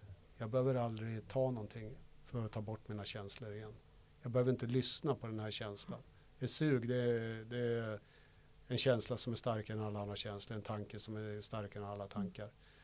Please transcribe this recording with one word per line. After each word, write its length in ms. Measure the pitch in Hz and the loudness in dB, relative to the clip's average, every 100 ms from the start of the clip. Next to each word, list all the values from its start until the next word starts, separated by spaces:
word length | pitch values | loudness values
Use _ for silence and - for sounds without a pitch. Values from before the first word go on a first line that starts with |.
| - - - - | -12 -16 -18 -6
jag 140 | 113 | 0
behöver 240 | 127 127 | 4 6
aldrig 540 | 127 117 110 113 113 - | 4 2 0 -2 -4 -2
ta 220 | 131 131 | 2 2
någonting 480 | 123 104 120 107 - - - | 2 -4 -8 -8 -10 -14 -18
för 200 | - 123 | -6 -4
att 80 | 110 | -2
ta 80 | 113 | -2
bort 280 | 104 110 - | -4 -6 -6
mina 160 | 107 | -6
känslor 480 | 98 113 101 - 110 | -4 -6 -6 -8 -8
igen. 220 | 104 107 107 - - - - | -8 -10 -14 -18 -20 -20 -8
Jag 80 | 127 | 2
behöver 200 | 123 123 | 4 6
inte 140 | 127 120 | 4 4
lyssna 480 | 127 123 - - | 2 2 2 2
på 120 | 120 117 | 0 0
den 140 | 110 | -2
här 100 | 107 | -2
känslan. 500 | 104 110 101 - 117 - - - - | -2 -4 -4 -6 -10 -12 -20 -20 -4
Det 60 | |
är 40 | 131 | 0
sug, 400 | - 156 131 117 | 4 6 6 4
det 80 | 123 | 4
är, 480 | 120 117 113 113 | 4 4 2 -4
det 140 | 110 120 | -4 0
är 420 | 120 117 113 107 - - - - - - - | 2 2 0 -4 -8 -20 -20 -20 -20 -20 -2
en 120 | 120 | 4
känsla 380 | 135 117 - 117 | 6 4 4 0
som 160 | - | 0
är 40 | 117 | 0
starkare 420 | - 110 104 110 | 2 0 0 -2
än 60 | |
alla 160 | 107 104 | -2 -2
andra 160 | 104 101 | -2 -4
känslor, 400 | 110 101 - 110 | -4 -6 -6 -6
en 60 | |
tanke 360 | 101 107 104 107 | -4 -4 -4 -6
som 180 | - 110 | -6 -4
är 240 | 107 104 | -4 -6
starkare 440 | 104 113 104 107 | -4 -6 -6 -6
än 60 | 101 | -6
alla 180 | 104 98 | -6 -4
tankar. 420 | - 95 - 107 - - - | -4 -4 -4 -10 -12 -20 -20